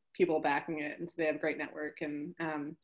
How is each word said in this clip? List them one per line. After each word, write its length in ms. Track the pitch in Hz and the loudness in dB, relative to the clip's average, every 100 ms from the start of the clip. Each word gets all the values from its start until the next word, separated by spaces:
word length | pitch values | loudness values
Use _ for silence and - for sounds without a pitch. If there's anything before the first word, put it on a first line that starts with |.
| _ | _
people 260 | - 175 156 | 4 4 6
backing 400 | 151 143 - 156 | 4 2 0 -4
it, 180 | 147 - | -4 -6
and 100 | 170 | -6
so 60 | - | 0
they 80 | |
have 120 | 156 151 | 2 2
a 20 | |
great 180 | 160 147 | 0 0
network, 460 | 143 151 151 - | -4 -6 -8 -6
and, 320 | 151 147 151 - | -4 -4 -6 -4
um, 360 | 165 147 147 165 | -2 -2 -4 -10